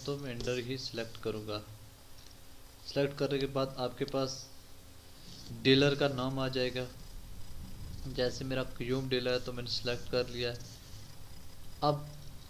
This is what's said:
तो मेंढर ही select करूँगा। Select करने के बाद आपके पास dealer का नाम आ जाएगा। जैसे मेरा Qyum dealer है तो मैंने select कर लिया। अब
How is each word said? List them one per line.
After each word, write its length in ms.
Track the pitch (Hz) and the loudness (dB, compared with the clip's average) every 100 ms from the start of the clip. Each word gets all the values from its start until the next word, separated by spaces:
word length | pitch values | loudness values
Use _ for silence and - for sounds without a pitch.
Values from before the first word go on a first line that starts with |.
तो 120 | 143 143 | -2 -2
मेंढर 420 | 139 123 120 127 | -2 -2 0 0
ही 180 | 117 135 | 0 -2
select 420 | - 113 113 - | -2 -4 -4 -2
करूँगा। 360 | 113 107 107 107 - - - - - - - - - - - - - | -2 -2 -2 -4 -4 -12 -14 -16 -14 -14 -14 -14 -14 -14 -14 -14 -2
Select 300 | 143 143 147 | 2 2 4
करने 200 | 160 139 | 2 2
के 80 | 135 | 2
बाद 280 | 135 135 135 | 2 0 0
आपके 260 | 123 - 135 | -2 0 0
पास 380 | 135 135 - - - - - - - - - - - - 117 | 2 0 -2 -8 -14 -14 -14 -14 -16 -16 -14 -12 -12 -10 4
dealer 300 | 127 135 143 | 10 10 10
का 140 | 139 143 | 6 4
नाम 300 | 127 131 135 | 4 0 2
आ 80 | 131 | 2
जाएगा। 380 | 131 127 123 123 - - - - - - - - - - - 135 | 2 2 2 -4 -6 -10 -10 -8 -6 -6 -6 -6 -6 -6 -6 -4
जैसे 360 | 123 123 - | 2 2 2
मेरा 180 | 131 131 127 | 0 0 0
Qyum 340 | - 120 131 131 | -2 0 2 4
dealer 240 | 127 123 | 2 4
है 80 | 123 | 2
तो 120 | 127 | 0
मैंने 180 | 123 120 | -4 -2
select 400 | - 120 120 - | 0 0 0 2
कर 180 | 123 123 | 2 2
लिया। 260 | 120 120 120 - - - - - - - - - - - - | 0 -2 -2 -8 -12 -12 -10 -10 -10 -10 -8 -8 -8 -8 2
अब 220 | 147 147 147 - - - | 4 4 0 -8 -8 -10